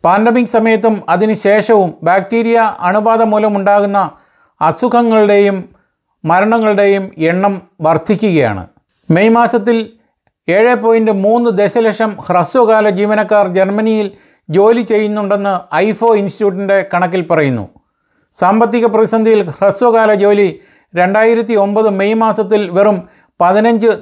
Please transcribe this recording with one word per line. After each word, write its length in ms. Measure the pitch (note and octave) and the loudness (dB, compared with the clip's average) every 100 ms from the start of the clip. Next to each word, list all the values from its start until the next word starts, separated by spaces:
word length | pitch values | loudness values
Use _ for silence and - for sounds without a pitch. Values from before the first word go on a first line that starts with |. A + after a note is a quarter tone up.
പാൻഡമിക് 500 | D#3+ G3 A3+ A#3+ A#3+ A3+ | 2 2 2 0 0 0
സമയത്തും 380 | A3+ A3 A3+ G#3 - | 0 0 0 -2 -2
അതിനുശേഷവും 800 | F3 G#3+ G#3+ G3 G#3 G#3 A3 F#3 - D#3+ | -2 0 -2 0 0 2 2 2 -2 -2
ബാക്ടീരിയ 500 | F#3+ F#3+ A#3 A3+ A#3 A3 - F3 | 0 0 -2 0 0 0 -2 -2
അണുബാധ 340 | G3+ G#3+ A3+ A3 | 0 0 0 2
മൂലമുണ്ടാകുന്ന 680 | G#3+ G#3+ G3+ G3 G#3 G3+ G3+ E3+ - _ _ _ _ | 0 0 0 0 2 2 -2 -4 -8 _ _ _ _
അസുഖങ്ങളുടെയും 960 | D#3 D#3+ B3 A#3+ A#3+ A3 G#3 G3+ G3+ G3 F3+ _ _ _ _ _ D#3 | -4 -2 0 0 2 2 4 4 2 -2 -10 _ _ _ _ _ -2
മരണങ്ങളുടെയും 720 | F3 G#3 A#3 A3 G3+ G3+ G3 F#3+ - D#3+ | 0 2 0 0 2 2 0 -4 -4 -2
എണ്ണം 240 | F3 G3+ G3 - _ D#3 | 0 -2 -4 -12 _ -2
വർദ്ധിക്കുകയാണ്. 760 | D#3+ D#3 G3+ A3 E3 B2 G2 E2+ _ _ _ _ | -2 0 -2 0 0 0 -4 -12 _ _ _ _
മെയ് 240 | D#3+ G#3+ A3+ | 2 4 2
മാസത്തിൽ 400 | A#3 A#3+ G#3 A3+ G#3+ _ _ _ _ _ - F3+ | 2 0 0 -2 -4 _ _ _ _ _ -2 2
ഏഴ് 180 | A#3 B3 | 2 2
പോയിന്റ് 300 | A3 A3+ A3 G3+ | 0 0 0 0
മൂന്ന് 240 | G3 A#3 A#3+ G3 | 0 0 0 0
ദശലക്ഷം 500 | G3+ A#3+ A3+ G#3 D#3+ - - | 0 0 -2 -2 -4 -6 -4
ഹ്രസ്വകാല 600 | F3+ D#3+ C4 A#3 A3 G#3+ F#3 | -2 0 0 2 2 2 0
ജീവനക്കാർ 460 | G#3 G#3+ G#3 G#3 G3 F3+ | -2 -2 0 0 0 0
ജർമ്മനിയിൽ 500 | F#3+ G3+ A3 A3 G3+ - _ _ - D#3+ | -2 -2 -2 -2 -4 -10 _ _ -4 2
ജോലി 260 | G#3 A#3 A3 | 2 2 0
ചെയ്യുന്നുണ്ടെന്ന് 640 | G#3+ G#3+ G#3+ G3+ G3+ G3+ F#3 - D3+ G3+ | -2 -2 -4 -2 -2 -2 -6 -4 -2 -2
ഐഫോ 220 | G#3+ A#3 A3 | 0 0 0
ഇൻസ്റ്റിറ്റ്യൂട്ടിൻ്റെ 580 | G3+ - G#3 F#3 G3 G3 F#3+ | -2 -2 -4 -2 0 0 0
കണക്കിൽ 300 | F3+ F3+ F#3 E3 | -2 -2 -4 -2
പറയുന്നു. 340 | E3 C#3+ A#2+ G2 _ _ _ _ _ _ - | 0 0 -2 -8 _ _ _ _ _ _ -2
സാമ്പത്തിക 460 | F3+ A3 A#3 A#3 A3+ | 0 2 0 0 0
പ്രതിസന്ധിയിൽ 460 | G#3+ A3 A3+ A3 G#3+ F#3 - | 0 0 0 2 2 0 -2
ഹ്രസ്വകാല 540 | G3+ G3 B3 A3+ A3 G#3 | -2 0 0 2 2 2
ജോലി 260 | G3+ G3+ G3 - _ _ _ | 2 2 0 -4 _ _ _
രണ്ടായിരത്തി 600 | E3+ F3+ G#3 A3+ A#3 A3 A3 | -2 0 2 2 0 0 -2
ഒമ്പത് 240 | G3+ G#3 A3 G3 | 0 0 0 0
മെയ് 180 | G3 A3 | -2 0
മാസത്തിൽ 400 | G#3+ F3+ G3 A3 G3 F3 | 0 -2 -2 -2 -2 0
വെറും 200 | G#3 G3 F3 _ _ _ | 0 0 -6 _ _ _
പതിനഞ്ച് 500 | F3 G3 A3+ A#3 A3+ E3+ | 0 2 0 2 0 -2